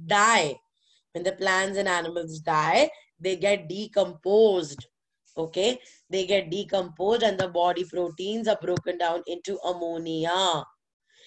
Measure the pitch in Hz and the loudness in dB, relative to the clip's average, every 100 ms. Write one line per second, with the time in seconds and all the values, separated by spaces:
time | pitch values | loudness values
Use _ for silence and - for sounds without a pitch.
0 | 165 202 214 220 156 127 _ _ _ _ | 0 4 6 4 2 -4 _ _ _ _
1 | _ 170 180 180 190 185 196 196 196 175 | _ -6 -4 -2 0 2 0 -2 0 0
2 | 170 175 165 156 160 156 156 214 311 - | -2 -6 -8 -6 0 2 4 4 4 0
3 | _ - 185 180 196 202 160 196 214 202 | _ -6 -4 0 0 0 -2 -10 -4 -2
4 | 180 165 185 208 220 180 151 143 - _ | -2 -2 2 6 6 4 -2 -8 -18 _
5 | _ _ _ 160 160 180 214 247 - _ | _ _ _ -8 -6 0 0 -2 -8 _
6 | - 190 185 196 165 190 - 196 180 156 | -6 -4 0 0 0 -6 -2 -2 -2 -4
7 | 196 233 220 190 185 170 175 175 185 180 | 0 2 2 0 -2 0 2 0 -4 -4
8 | 175 160 190 226 220 208 180 175 - 175 | -4 -4 -6 -2 0 0 -2 -4 -4 -4
9 | 170 175 - 175 - 190 175 175 170 165 | -2 -2 -6 -10 -8 -6 -6 -4 -6 -6
10 | 165 160 165 180 185 156 - _ _ _ | -6 -4 0 0 2 0 -6 _ _ _
11 | _ _ | _ _